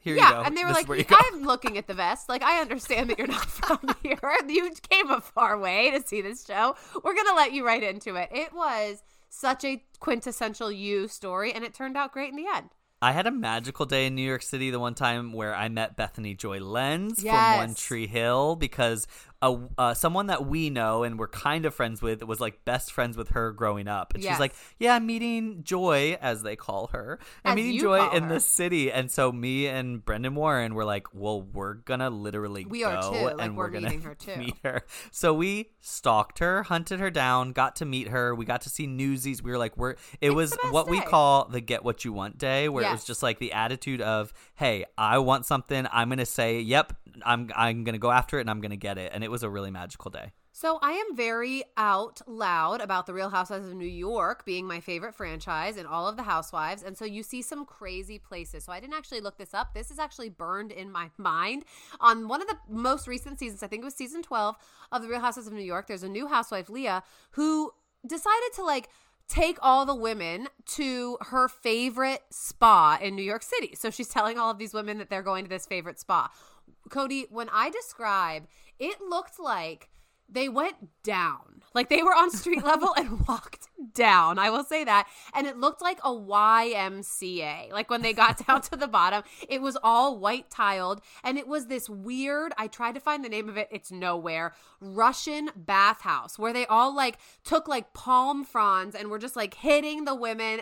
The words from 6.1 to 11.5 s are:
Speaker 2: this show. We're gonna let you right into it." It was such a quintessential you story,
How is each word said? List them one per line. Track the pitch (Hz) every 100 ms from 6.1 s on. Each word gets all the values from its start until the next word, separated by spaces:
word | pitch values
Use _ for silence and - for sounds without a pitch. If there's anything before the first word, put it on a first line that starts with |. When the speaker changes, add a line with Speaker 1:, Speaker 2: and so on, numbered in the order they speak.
| 202
Speaker 2:
this | 196 240
show. | - 196 233 - - -
We're | -
gonna | 392 415 349
let | 277
you | 277
right | 240 226
into | 214 196 220 180
it." | 175
It | 254 311
was | 339 320 226 214 208 - _ _
such | - 262 269
a | 277 262 - -
quintessential | - 233 254 - 220 214 220
you | 202 202 202 208
story, | - 196 180 214